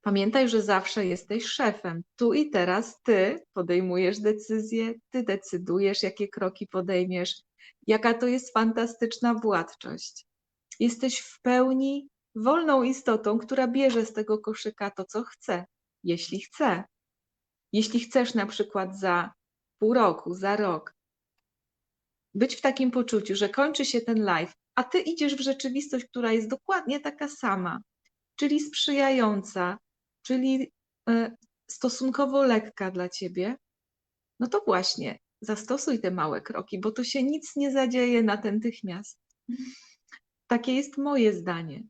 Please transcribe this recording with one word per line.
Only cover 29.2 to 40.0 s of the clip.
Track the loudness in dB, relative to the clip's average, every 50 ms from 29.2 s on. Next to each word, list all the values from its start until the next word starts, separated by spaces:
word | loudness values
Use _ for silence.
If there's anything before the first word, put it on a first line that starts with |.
| 2 2 2 0 -4 -6 -6 -4 -4 -4 -4 -8 _ _ _ _ _ _ _ _
czyli, | _ -2 -2 0 2 2 0 0 -2 -6 _ _ _ _ _ _ _ 0
e, | 2 2 0 -2 -6 _ _ _ _ _ _ _
stosunkowo | -12 -4 -4 -4 -2 -2 -4 -4 0 0 0 2 4 4 4
lekka | 6 4 2 2 -4 -10 -8 -8 -6
dla | -4 -6 -8 -6
ciebie, | -8 -8 -10 -8 -4 -4 -4 -4 -6 -8 _ _ _ _ _ _ _ _ _ _ _ _ _ _ _ _
no | -4 0
to | 0 0 2
właśnie | 2 2 2 2 0 -4 -4 -6 -8 -8 -10 _ _ _ _
zastosuj | -6 -6 -6 -6 -2 -4 -4 -2 0 0 -2 0
te | 0 -2
małe | -2 0 -2 -2 -2 -4
kroki, | -6 -6 -8 -8 -8 _ -8 -4
bo | -4 -4
to | -2 -2 -6
się | -4 -2 0 0
nic | 0 0 -2 -6 -8 -4
nie | -2 0 2
zadzieje | 2 2 2 2 2 2 2 4 4 4 4
natychmiast. | 4 2 0 -2 -2 -2 0 -2 -2 -6 -6 -10 -10 -8 -10 -12 -16 -20 _ _ _ _ _ _ -10 -8 -8 -8 -12 -14 -18 -20 _ _ _